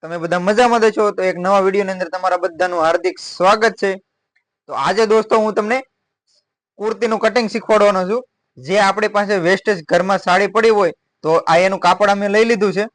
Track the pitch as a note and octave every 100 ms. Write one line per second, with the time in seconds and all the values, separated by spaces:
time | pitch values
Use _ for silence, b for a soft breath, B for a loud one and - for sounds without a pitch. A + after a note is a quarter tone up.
0 | D#3+ E3+ E3 F3 F3+ G#3+ B3 A#3 A3 G#3+
1 | G#3+ G3 F#3 F3 F3+ G3 F#3+ G3 G3 F#3
2 | E3+ F#3 F#3 F3 F3+ D#3+ F3+ F3 D#3+ E3+
3 | F3+ - - - F3+ G#3+ A3 G3+ G3 F#3+
4 | _ _ _ _ _ _ _ B2 C#3 F#3+
5 | A3 A3 G#3+ A3 G#3+ G#3 G#3+ B3+ C4 _
6 | _ _ _ _ _ _ _ _ G#3 A3+
7 | A3+ A3 A3 A3 A3 A3+ - G#3+ G3+ F#3+
8 | F#3 A#3 B3 _ _ - C3 G3 G3 G3
9 | G#3 G3+ G3+ G3+ E3 F#3+ - G3 D#3 F3
10 | F3+ F#3+ - F3+ G3 G3+ A3+ G#3+ F3+ -
11 | _ _ D#3 D#3+ - E3 F#3+ G3 A#3 A#3
12 | G3+ G3+ G3+ G#3 A3+ A#3 G3+ F3+ G#3+